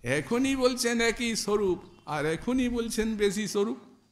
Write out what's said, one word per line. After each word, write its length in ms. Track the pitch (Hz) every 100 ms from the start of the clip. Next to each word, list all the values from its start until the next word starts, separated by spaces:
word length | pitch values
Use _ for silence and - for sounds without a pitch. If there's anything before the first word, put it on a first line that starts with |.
| 120
এখনই 500 | 139 151 233 269 269
বলছেন 440 | 247 247 233 240
একই 360 | 233 220 233 220
স্বরূপ, 420 | - 208 202 175 - - -
আর 200 | 147 147
এখনই 420 | 165 240 254 247
বলছেন 480 | 240 233 226 220 220
বেশি 320 | 202 190 208
স্বরূপ। 280 | 202 208 254 - - _